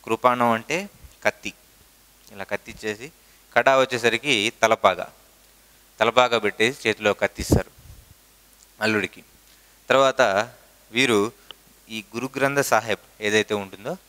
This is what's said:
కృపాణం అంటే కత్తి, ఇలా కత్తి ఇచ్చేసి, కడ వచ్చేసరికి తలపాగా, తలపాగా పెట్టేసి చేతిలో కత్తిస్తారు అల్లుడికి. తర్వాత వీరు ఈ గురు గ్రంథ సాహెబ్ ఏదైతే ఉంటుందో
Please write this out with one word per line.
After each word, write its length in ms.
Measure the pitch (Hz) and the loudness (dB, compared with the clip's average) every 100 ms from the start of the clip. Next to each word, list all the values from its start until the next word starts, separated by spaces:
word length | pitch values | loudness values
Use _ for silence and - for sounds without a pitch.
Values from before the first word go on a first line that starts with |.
కృపాణం 460 | - 113 127 123 120 | -2 0 2 2 0
అంటే 380 | 113 113 165 202 - - _ | 0 -4 -8 -8 -18 -20 _
కత్తి, 280 | 107 - 104 - _ _ _ _ _ _ - | -4 -4 -16 -16 _ _ _ _ _ _ -20
ఇలా 120 | 104 | -18
కత్తి 260 | 95 101 - | -10 -10 -10
ఇచ్చేసి, 420 | 107 107 104 139 _ _ _ _ | -12 -10 -10 -14 _ _ _ _
కడ 140 | 120 127 | 0 2
వచ్చేసరికి 840 | 135 131 123 117 113 147 117 104 - | 2 2 0 0 -2 -2 -2 -2 0
తలపాగా, 500 | 110 110 101 90 90 - _ _ _ _ _ _ _ _ | 0 2 2 0 -8 -16 _ _ _ _ _ _ _ _
తలపాగా 380 | 110 117 123 117 | 2 4 2 2
పెట్టేసి 500 | 101 - 113 139 113 | -2 0 -2 0 -4
చేతిలో 260 | 107 107 | -2 -2
కత్తిస్తారు 560 | 98 104 - - - - - - - _ _ _ _ _ _ - _ | 0 -4 -6 -2 -2 -2 -16 -20 -20 _ _ _ _ _ _ -20 _
అల్లుడికి. 440 | 107 107 92 - - _ _ - _ _ - | -2 -2 -4 -12 -20 _ _ -20 _ _ 0
తర్వాత 320 | 127 135 127 117 98 117 - _ _ _ | 2 2 2 2 2 -2 -10 _ _ _
వీరు 420 | 113 131 107 107 - _ - _ _ _ | 0 2 2 0 -6 _ -20 _ _ _
ఈ 160 | 110 98 113 | -14 -10 -10
గురు 140 | 131 - | -8 -4
గ్రంథ 220 | 135 143 | -2 -2
సాహెబ్ 600 | 135 113 113 101 - _ | 0 0 0 -8 -8 _
ఏదైతే 320 | 107 107 104 | 0 0 0
ఉంటుందో 420 | 104 98 95 117 185 | -4 -6 -12 -12 -12